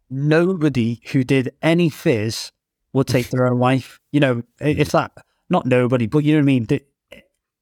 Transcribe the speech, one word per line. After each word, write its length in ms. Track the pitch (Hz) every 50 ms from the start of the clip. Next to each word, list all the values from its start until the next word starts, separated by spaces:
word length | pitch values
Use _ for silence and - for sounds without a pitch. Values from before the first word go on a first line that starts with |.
| _ _
nobody 920 | 127 135 143 151 151 165 175 190 190 165 151 151 127 123 110 117 120 - _ -
who 100 | - 135
did 300 | 127 123 139 135 120 120 - _
any 300 | - 156 170 175 175 151
phys 600 | - - - 170 127 104 104 113 - - - - - _ _ _ _ _ _ _ -
would 120 | 131 131
take 220 | - - 127 120 -
their 180 | 131 127 123
own 120 | 127 123 123
life. 420 | 123 127 131 127 - - - _ _ _
You 80 | - 147
know, 220 | 143 131 120 117 - - _ _
i-, 80 | 127 151
if 220 | 151 - 139 -
that, 200 | - 160 123 110 - - - _ _ _ _ _
not 160 | 180 - -
nobody, 400 | 123 123 127 123 120 131 123 117
but 180 | 104 147 151 147
you 80 | 147
know 60 | 151 156
what 40 |
I 40 | 139
mean? 180 | 139 135 123 110
The, 160 | - 143 131 - _ _ _ _ _ - - _ _ _ _ _ _ _ _